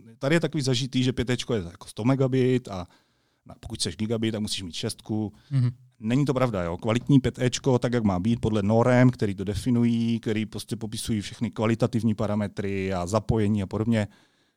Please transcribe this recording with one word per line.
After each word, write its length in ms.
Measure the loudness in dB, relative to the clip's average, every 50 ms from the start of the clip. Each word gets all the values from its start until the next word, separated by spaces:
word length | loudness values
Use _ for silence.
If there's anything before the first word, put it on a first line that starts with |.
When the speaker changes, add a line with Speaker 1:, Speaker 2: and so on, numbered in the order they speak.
| -20 -20 -12 -6
Speaker 1:
tady 160 | 0 2 2
je 40 | 2
takový 240 | 0 0 -2 -2 0
zažitý, 400 | 0 0 0 -2 -2 0 0 0
že 100 | 0 0
pět 160 | -2 -2 -2
Ečko 240 | -2 -4 -2 -4 -4
je 100 | -4 -4
jako 240 | -6 -14 -18 -20
sto 160 | -16 -10 -4 0
megabit 640 | 0 2 2 2 0 2 2 2 2 2 0 -2
a 200 | -4 -10 -10 -10 -12 _ _ _ _ _ _ _ _ _ _ _
na-, 100 | -20 -20 _
pokud 200 | -14 -14 -8 -6
chceš 160 | -6 -6 -4
gigabit, 340 | -6 -4 -2 -2 -2 -2 -2
tak 100 | -2 -2
musíš 200 | -4 -6 -6 -8 -8
mít 100 | -10 -10
šestku. 580 | -6 -6 -6 -8 -8 -8 -6 -4 -4 -4 -6 -8 -14 _ -4
Speaker 2:
Mhm. 180 | -2 0 0 0 -4 -8 -20 _ _ -8
Speaker 1:
Není 260 | -4 0 0 2 2
to 80 | 0 2
pravda, 300 | 0 0 0 0 -2 -2
jo. 140 | -4 -4
Kvalitní 420 | -4 -2 0 0 0 2 4 4 4
pět 200 | 4 2 -2 0
Ečko, 400 | -2 -2 -2 0 0 2 2 2
tak 140 | 2 0 0
jak 100 | 2 2
má 160 | 2 0 2
být, 200 | 2 0 0 2
podle 240 | 0 0 0 2 2
norem, 460 | 4 4 4 6 6 6 6 6 6
který 260 | 4 2 -2 0 0
to 80 | 0 0
definují, 760 | 0 -4 -2 0 2 2 4 4 2 2 2 2 0 0 0
který 260 | 0 -2 -2 -2 -2
prostě 300 | -4 -6 -12 -8 -8 -6
popisují 460 | -6 -6 -8 -8 -8 -4 -2 -2 -2
všechny 300 | -4 -6 -6 -4 -4 -4
kvalitativní 640 | -2 0 0 0 2 2 0 0 0 0 0 0 0
parametry 800 | 0 -2 -2 0 -2 -2 -4 -4 -6 -6 -4 -4 -2 -2 -2 -2
a 120 | -2 -2
zapojení 580 | 0 0 -2 0 0 0 2 2 2 0 0 -2
a 40 |
podobně, 400 | -4 -4 -2 0 0 2 0 0 -2 -6 _ _ _ _ _ _ _ _